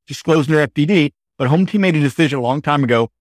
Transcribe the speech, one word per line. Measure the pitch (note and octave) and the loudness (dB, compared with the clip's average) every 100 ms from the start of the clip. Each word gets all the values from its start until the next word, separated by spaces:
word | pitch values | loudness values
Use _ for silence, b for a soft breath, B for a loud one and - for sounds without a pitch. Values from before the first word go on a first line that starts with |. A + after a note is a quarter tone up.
| - | -18
disclosed | C#3 - D#3+ C#3+ | -8 0 0 2
in | D#3 | 0
their | |
F | C#3+ | 0
D | - D3+ | -2 0
D, | G3 D3 - _ - | 2 0 -4 _ -6
but | C3 | 0
Home | D#3+ F#3+ | 0 0
Team | G#3 | 0
made | F#3+ D#3 | 0 0
a | |
decision | C#3+ - D#3 C#3 | 0 0 -2 -2
a | |
long | A#2+ C#3+ | -4 -2
time | D3 D3 | -2 0
ago | B2+ A#2 A2+ _ | 2 0 0 _